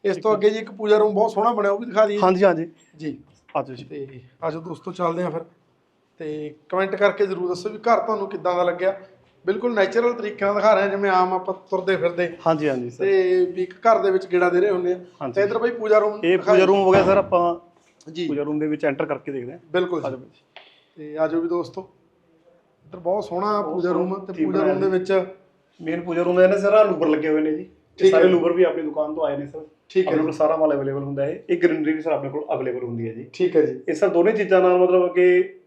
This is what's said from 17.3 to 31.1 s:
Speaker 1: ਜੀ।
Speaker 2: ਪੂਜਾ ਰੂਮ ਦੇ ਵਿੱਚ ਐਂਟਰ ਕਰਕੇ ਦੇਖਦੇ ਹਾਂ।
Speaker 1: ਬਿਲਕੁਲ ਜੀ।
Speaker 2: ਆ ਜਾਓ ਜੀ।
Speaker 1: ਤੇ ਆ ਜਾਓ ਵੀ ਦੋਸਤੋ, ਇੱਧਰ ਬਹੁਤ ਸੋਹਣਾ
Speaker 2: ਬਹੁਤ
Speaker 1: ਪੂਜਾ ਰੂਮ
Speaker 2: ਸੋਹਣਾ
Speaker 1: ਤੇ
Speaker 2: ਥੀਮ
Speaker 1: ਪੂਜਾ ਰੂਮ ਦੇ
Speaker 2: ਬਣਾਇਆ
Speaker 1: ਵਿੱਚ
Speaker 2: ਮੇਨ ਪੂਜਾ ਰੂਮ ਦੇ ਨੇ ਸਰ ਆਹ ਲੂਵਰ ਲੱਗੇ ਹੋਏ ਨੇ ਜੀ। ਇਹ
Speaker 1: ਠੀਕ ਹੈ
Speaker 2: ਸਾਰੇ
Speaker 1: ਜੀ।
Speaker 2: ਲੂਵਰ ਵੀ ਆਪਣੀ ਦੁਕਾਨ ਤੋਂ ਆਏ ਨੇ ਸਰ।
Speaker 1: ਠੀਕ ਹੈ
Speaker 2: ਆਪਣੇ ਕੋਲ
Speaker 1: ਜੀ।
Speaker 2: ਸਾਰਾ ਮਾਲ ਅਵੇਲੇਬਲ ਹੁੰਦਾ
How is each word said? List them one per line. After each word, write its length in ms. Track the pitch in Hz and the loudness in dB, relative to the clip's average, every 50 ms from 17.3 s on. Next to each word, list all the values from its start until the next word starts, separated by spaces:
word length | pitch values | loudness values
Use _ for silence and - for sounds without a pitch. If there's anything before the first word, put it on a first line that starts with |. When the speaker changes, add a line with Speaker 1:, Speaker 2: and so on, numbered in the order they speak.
| 185 175 175 175 170 170 - _ _ _ _ _ _ _ _ 156 | 0 2 2 0 -2 -4 -10 _ _ _ _ _ _ _ _ -14
Speaker 1:
ਜੀ। 180 | 156 170 170 151 | -8 -6 -4 -4
Speaker 2:
ਪੂਜਾ 140 | 147 147 | -4 -4
ਰੂਮ 160 | 143 147 151 151 | -4 -4 -4 -4
ਦੇ 80 | 151 | -2
ਵਿੱਚ 180 | 151 151 147 165 | -4 -4 -2 -2
ਐਂਟਰ 220 | 151 139 135 165 | -2 -2 -2 -4
ਕਰਕੇ 260 | 143 143 131 _ 147 | -4 -6 -8 _ -8
ਦੇਖਦੇ 200 | 139 131 120 123 | -8 -8 -10 -10
ਹਾਂ। 60 | 156 175 _ _ | -14 -18 _ _
Speaker 1:
ਬਿਲਕੁਲ 280 | 151 185 180 180 180 156 | -2 -2 -2 -2 -4 -4
ਜੀ। 60 | - | -4
Speaker 2:
ਆ 40 | 139 | -6
ਜਾਓ 80 | 131 127 | -8 -10
ਜੀ। 420 | 131 - _ _ _ _ _ - - - _ _ _ _ _ | -14 -20 _ _ _ _ _ -20 -20 -20 _ _ _ _ _
Speaker 1:
ਤੇ 220 | 160 151 151 151 156 | -18 -16 -12 -4 -2
ਆ 80 | 160 | -2
ਜਾਓ 140 | 156 160 165 | 0 0 -2
ਵੀ 80 | 165 170 | -2 -2
ਦੋਸਤੋ, 400 | 175 175 165 - - 190 190 - _ _ _ _ _ _ _ _ _ _ _ _ _ _ _ _ _ _ _ | -4 -4 -4 -6 -12 -16 -16 -16 _ _ _ _ _ _ _ _ _ _ _ _ _ _ _ _ _ _ _
ਇੱਧਰ 120 | - 185 180 | -20 -20 -8
ਬਹੁਤ 260 | 165 175 190 214 - | -4 -2 -2 -2 -4
ਸੋਹਣਾ 380 | - 170 180 196 208 208 208 | -4 -6 -4 -2 0 0 -2
Speaker 2:
ਬਹੁਤ 120 | 202 156 165 | -2 -2 -4
Speaker 1:
ਪੂਜਾ 180 | 180 170 180 | -2 -2 0
ਰੂਮ 160 | 170 160 185 185 | 0 0 -2 -2
Speaker 2:
ਸੋਹਣਾ 160 | 190 196 - | -4 -8 -10
Speaker 1:
ਤੇ 80 | 196 | -12
Speaker 2:
ਥੀਮ 200 | 180 160 156 185 | -4 -4 -2 0
Speaker 1:
ਪੂਜਾ 120 | 180 196 196 | 0 0 0
ਰੂਮ 160 | 190 185 185 | 0 0 0
ਦੇ 60 | 190 | 0
Speaker 2:
ਬਣਾਇਆ 60 | 190 | 0
Speaker 1:
ਵਿੱਚ 420 | 185 180 185 - 190 190 180 185 - - _ _ _ _ _ _ _ _ | 0 -2 0 0 0 0 0 -2 -12 -20 _ _ _ _ _ _ _ _
Speaker 2:
ਮੇਨ 200 | 165 156 170 175 | -6 -6 -6 -6
ਪੂਜਾ 220 | 170 175 165 170 | -4 -4 -2 -2
ਰੂਮ 180 | 175 175 180 180 | 0 2 4 6
ਦੇ 80 | 185 185 | 6 6
ਨੇ 100 | 202 202 | 4 2
ਸਰ 160 | 190 202 208 | 2 4 6
ਆਹ 100 | 214 214 | 6 6
ਲੂਵਰ 240 | 202 180 151 165 156 | 4 2 0 2 0
ਲੱਗੇ 200 | 151 151 151 156 | 0 0 0 0
ਹੋਏ 120 | 151 156 | 0 0
ਨੇ 100 | 156 156 | 0 -2
ਜੀ। 120 | 156 175 | -4 -6
ਇਹ 60 | 185 - _ _ _ _ _ | -8 -14 _ _ _ _ _
Speaker 1:
ਠੀਕ 100 | - 180 | 2 4
ਹੈ 40 | 190 | 4
Speaker 2:
ਸਾਰੇ 140 | 190 160 185 | 6 6 6
Speaker 1:
ਜੀ। 60 | 185 | 6
Speaker 2:
ਲੂਵਰ 220 | 180 170 165 170 | 4 4 2 0
ਵੀ 100 | 170 180 | 2 2
ਆਪਣੀ 200 | 180 165 - 170 | 2 2 2 -4
ਦੁਕਾਨ 320 | 156 151 147 156 151 156 156 | -6 -6 -4 -4 -4 -4 -4
ਤੋਂ 120 | 160 156 | -4 -2
ਆਏ 100 | 143 139 | -2 -2
ਨੇ 100 | 143 143 | -6 -8
ਸਰ। 180 | 139 - 156 - - _ _ _ _ | -10 -14 -16 -18 -18 _ _ _ _
Speaker 1:
ਠੀਕ 180 | - 190 180 | -2 0 0
ਹੈ 60 | - | 2
Speaker 2:
ਆਪਣੇ 100 | 160 156 | 0 0
ਕੋਲ 100 | 156 156 | 0 -2
Speaker 1:
ਜੀ। 60 | 156 - | 0 0
Speaker 2:
ਸਾਰਾ 180 | 156 151 160 | 2 2 2
ਮਾਲ 180 | 160 156 151 143 | 2 2 2 2
ਅਵੇਲੇਬਲ 280 | 139 135 135 139 139 | 0 -2 -4 -4 -6
ਹੁੰਦਾ 240 | 139 139 | -6 -6